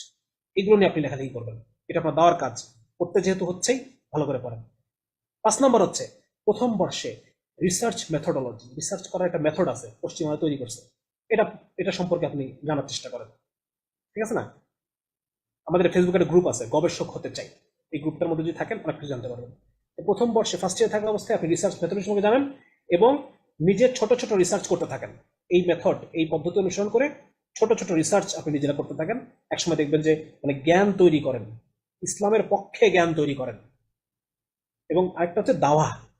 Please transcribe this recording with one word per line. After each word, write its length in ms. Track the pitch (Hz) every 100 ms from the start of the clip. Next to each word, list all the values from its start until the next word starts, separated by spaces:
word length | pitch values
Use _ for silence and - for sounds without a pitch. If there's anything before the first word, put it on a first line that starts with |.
| - _ _ _ _ -
এগুলো 220 | 190 208
নিয়ে 120 | 185
আপনি 120 | 160
লেখালেখি 280 | 139 135 135
করবেন, 320 | 123 113 - - _ -
এটা 120 | 170
আপনার 160 | 160 147
দেওয়ার 200 | 170 170
কাজ। 280 | 135 113 - _ _ -
পড়তে 220 | 170 196
যেহেতু 240 | 180 185 175
হচ্ছেই, 340 | 180 - 262 - _ _
ভালো 120 | 147 143
করে 140 | 127
পড়েন। 200 | 120 113 113 _ _ _ _ _ _ _
পাঁচ 200 | 214 214
নম্বর 200 | 269 233
হচ্ছে, 260 | 180 - - _ _ _ -
প্রথম 320 | 208 247 208
বর্ষে 380 | 175 - 131 107 _ _ _ -
রিসার্চ 440 | 175 180 233 - -
মেথোডোলজি, 640 | 151 175 143 127 113 - -
রিসার্চ 320 | - 190 -
করার 180 | 185 180
একটা 120 | 175
মেথড 300 | 151 151 156
আছে, 240 | 117 113 -
পশ্চিমারা 360 | - - 156 151
তৈরি 200 | 160 135
করছে, 240 | 120 - - _ _ _ -
এটা, 280 | 220 208 - _ -
এটা 140 | 190
সম্পর্কে 340 | - 180 170 147
আপনি 320 | 143 127 - 147
জানার 220 | 147 -
চেষ্টা 220 | - 127
করেন। 180 | 120 113 _ _ _ _ _ _ _ _
ঠিক 100 | -
আছে 100 | 214
না? 80 | 196 110 - _ _ _ _ _ _ _ _ _ _ -
আমাদের 220 | 175 175
Facebook-এ 260 | 180 180 185
একটা 120 | 170
গ্রুপ 180 | 170 175
আছে, 180 | - 113
গবেষক 380 | 147 165 - -
হতে 200 | - 127
চাই, 200 | 113 107 _ _ _ _
এই 80 | 151
গ্রুপটার 280 | 156 156 170
মধ্যে 160 | 160
যদি 140 | 160 160
থাকেন, 200 | 151 220
অনেক 120 | 226 -
কিছু 120 | 147
জানতে 220 | 127 120
পারবেন। 220 | 117 120 - _ _ _ -
তো 60 |
প্রথম 280 | - 196 240
বর্ষে, 260 | 226 214 175
ফার্স্ট 240 | 185 -
ইয়ার 100 | 214
থাকা 180 | 208 214
অবস্থায় 280 | 208 - 208
আপনি 120 | 160
রিসার্চ 260 | 165 202 -
মেথড 160 | 170 196
সম্পর্কে 240 | 196 202
জানেন 320 | 208 247 277 - _ _ -
এবং 400 | 175 226 285 - _ _ -
নিজে 340 | 160 196 254 254
ছোট 180 | 214
ছোট 200 | 247 214
রিসার্চ 340 | 208 175 202 -
করতে 180 | 180 -
থাকেন। 240 | 131 107 - _ _ -
এই 160 | 175 180
মেথড, 300 | 165 185 143 -
এই 140 | 165 160
পদ্ধতি 280 | 160 - 202
অনুসরণ 300 | 190 185 208
করে 200 | 226 - 196 - _ _ -
ছোট 180 | 214
ছোট 180 | 233 190
রিসার্চ 440 | 160 151 - - 160
আপনি 180 | 160
নিজেরা 200 | 147 147
করতে 200 | 143 139 143
থাকেন। 240 | 160 240 - _ -
একসময় 260 | 151 - 156
দেখবেন 260 | 143 151
যে, 120 | 156 156 - - 139
মানে, 140 | 135
জ্ঞান 340 | 135 175 208
তৈরি 260 | 185 180 151
করেন, 240 | 139 120 110 113 _ _ _ _
ইসলামের 420 | 180 - 202 220 -
পক্ষে 400 | 202 - - 220
জ্ঞান 240 | 180 170
তৈরি 220 | 156 143 135
করেন। 220 | 127 113 - _ _ _ _ _ _ _ _ _ _ _ -
এবং 220 | 165 185 180
আরেকটা 260 | 170 190
হচ্ছে 120 | 202
দাওয়া, 340 | 175 143 151 135 - -